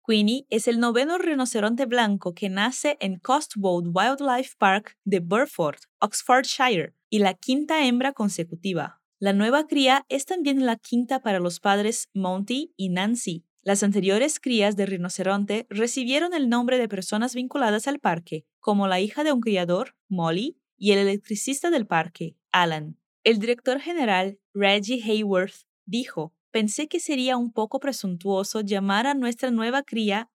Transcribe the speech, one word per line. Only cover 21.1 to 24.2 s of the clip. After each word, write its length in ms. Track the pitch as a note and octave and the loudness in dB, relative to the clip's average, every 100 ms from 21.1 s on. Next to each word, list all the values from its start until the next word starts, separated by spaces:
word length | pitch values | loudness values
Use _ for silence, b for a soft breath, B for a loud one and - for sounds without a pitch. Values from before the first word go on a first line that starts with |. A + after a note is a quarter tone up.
| G3+ - G#3 - C#4 F4 | 0 -4 -6 -4 -2 0
del 180 | D#4+ G#3 | 0 0
parque, 480 | E3 E3+ - E3 - _ | 0 -2 -6 -12 -14 _
Alan. 440 | F#3 E3+ D#3 D3+ - _ _ | 2 2 0 -6 -14 _ _
El 160 | - A3+ | 2 2
director 400 | A#3 A#3+ - C4 | 2 -2 -2 -2
general, 580 | D4 F4 A#3 F#3 | -2 -2 0 0